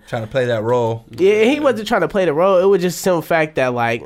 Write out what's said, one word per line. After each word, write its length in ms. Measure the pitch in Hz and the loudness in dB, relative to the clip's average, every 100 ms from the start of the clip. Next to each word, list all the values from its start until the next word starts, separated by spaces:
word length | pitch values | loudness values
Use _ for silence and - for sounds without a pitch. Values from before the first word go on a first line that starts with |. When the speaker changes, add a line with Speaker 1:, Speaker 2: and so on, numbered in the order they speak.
| - | -10
Speaker 1:
Trying 140 | 123 | -10
to 80 | 110 | -4
play 160 | 135 123 | -2 -2
that 180 | 113 | -2
role. 400 | 113 123 113 113 - | 0 0 0 -4 -10
Speaker 2:
Yeah, 340 | 117 190 214 | -2 2 4
he 120 | 220 294 | 2 2
Speaker 3:
Yeah. 40 | |
Speaker 2:
wasn't 300 | 285 220 208 | 0 -2 -2
trying 120 | 220 | -2
to 60 | 233 | 0
play 160 | 208 | 0
the 100 | 175 | 0
role. 240 | 147 190 185 | 2 2 4
It 80 | 190 | 4
was 160 | 196 | 2
just 200 | 180 - | 0 -2
some 200 | 196 170 | 0 0
fact 340 | - 170 156 156 | 0 -2 0 -2
that, 180 | 127 | -2
like, 280 | 120 117 120 | 0 -2 -2